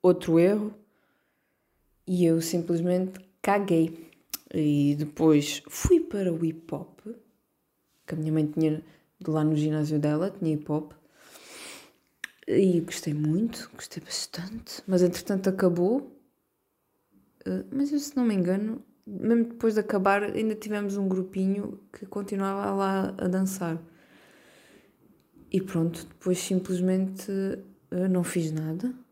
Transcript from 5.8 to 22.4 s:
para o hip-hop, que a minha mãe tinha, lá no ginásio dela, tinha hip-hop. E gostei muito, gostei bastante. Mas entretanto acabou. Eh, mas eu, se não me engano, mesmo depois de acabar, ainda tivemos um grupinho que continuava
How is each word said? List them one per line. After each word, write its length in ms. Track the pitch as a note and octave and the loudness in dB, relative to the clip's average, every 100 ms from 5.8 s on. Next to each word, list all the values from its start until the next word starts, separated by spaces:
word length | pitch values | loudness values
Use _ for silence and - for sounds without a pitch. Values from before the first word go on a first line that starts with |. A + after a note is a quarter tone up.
| - E4+ | 4 4
para 320 | - G3+ F#3 | 4 -2 -2
o 120 | E3 | 0
hip-hop, 560 | D#3+ D#3 - C#3 D3 - G#3+ A3+ _ _ _ _ _ _ _ _ - | -2 -4 -10 -10 -10 -16 -16 -18 _ _ _ _ _ _ _ _ -10
que 80 | |
a 20 | D#3+ | -6
minha 160 | D#3 | 0
mãe 140 | D#3 D3+ | 0 0
tinha, 360 | E3 D#3 D#3 - _ _ _ - | 2 0 0 -8 _ _ _ -2
lá 180 | D#3 | 2
no 100 | D#3 | 2
ginásio 440 | D3+ D3+ D3+ D3+ D3+ | 2 0 0 0 0
dela, 320 | D3+ D3+ F#3 | 0 0 -2
tinha 240 | - E3 | -2 -2
hip-hop. 400 | D3+ D3+ D3+ D#3 - _ _ - - - - - - - _ _ _ - _ - | -2 -2 -4 -4 -18 _ _ -20 -20 -20 -18 -18 -18 -20 _ _ _ -18 _ -2
E 340 | - F#3+ E3+ | 2 4 2
gostei 320 | D#3+ - E3 | -2 -8 -6
muito, 580 | D3 D3+ E3+ A3+ - - | -2 0 0 -2 -6 -16
gostei 280 | - - - | -18 -16 -16
bastante. 800 | - - - - F#3 A3+ - - - | -10 -10 -10 -12 -12 -14 -14 -14 0
Mas 160 | F#3 | 2
entretanto 480 | F3+ F3+ - F#3+ F#3+ | 4 0 -4 -2 0
acabou. 680 | F#3+ F#3 E3+ F3+ C4 - - _ _ _ _ _ _ _ _ _ _ _ _ | 2 2 2 2 0 -4 -20 _ _ _ _ _ _ _ _ _ _ _ _
Eh, 200 | - F#3 - | -6 -4 -4
mas 220 | C4+ C#4+ | -2 0
eu, 60 | C#4+ | -2
se 180 | C#4+ C4 | -2 0
não 80 | |
me 100 | A#3+ | 2
engano, 480 | G3 F3 G3 G#3+ A#3+ - _ - | 2 2 0 -2 -6 -12 _ -14
mesmo 380 | G3+ G#3+ A#3 | -4 2 4
depois 300 | A#3 - A3+ | 2 0 0
de 60 | G#3+ | 2
acabar, 420 | G#3 G3+ G3 G3+ | 0 2 4 2
ainda 320 | G#3 - A3 | 2 0 -2
tivemos 420 | G#3+ G#3+ G#3 G3+ G3+ | -4 -4 -4 -2 -2
um 100 | G3 | 0
grupinho 720 | F#3 F#3 F#3+ F#3+ G3+ - G3 - | -2 -2 -2 0 -2 -6 -12 -18
que 140 | - F#3+ | -20 -12
continuava 640 | G#3 G3 G3 | -10 -6 -2